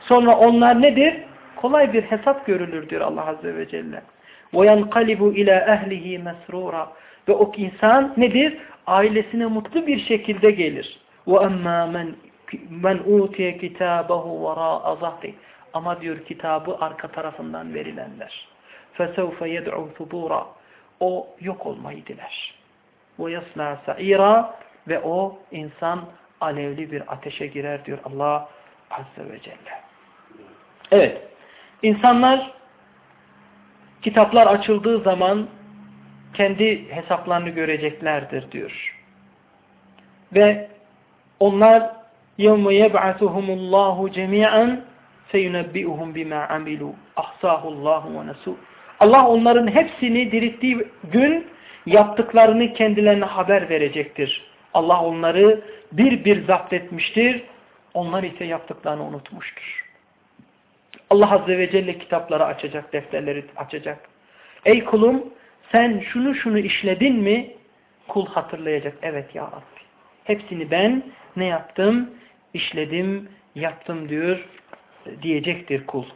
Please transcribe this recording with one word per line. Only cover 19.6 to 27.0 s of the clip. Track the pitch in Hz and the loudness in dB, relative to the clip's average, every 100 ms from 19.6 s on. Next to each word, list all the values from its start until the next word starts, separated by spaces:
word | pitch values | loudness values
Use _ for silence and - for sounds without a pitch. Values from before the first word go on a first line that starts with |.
| 165 - 156 147 | -8 -10 -12 -16
ثُبُورًا. | 160 175 165 156 - - _ _ _ _ | -14 -10 -6 -6 -8 -20 _ _ _ _
O | 180 180 - - | -4 -4 -10 -14
yok | 175 190 - | -14 -12 -12
olmayı | 139 147 147 - | -12 -14 -18 -18
diler. | - - - - _ _ _ _ _ _ _ | -20 -16 -14 -14 _ _ _ _ _ _ _
وَيَصْلَى | 165 170 170 - 147 143 - | -10 -10 -14 -10 -8 -8 -10
سَعِيرًا. | 151 190 196 196 220 233 - - _ - | -8 0 2 6 4 2 -8 -20 _ -8
Ve | 165 | -6
o | 156 175 196 196 _ | -4 -4 -4 -8 _
insan | 165 151 147 165 180 175 - _ _ | -16 -16 -8 -6 -6 -10 -20 _ _
alevli | 160 147 143 143 156 | -8 -6 -8 -10 -10
bir | 147 | -12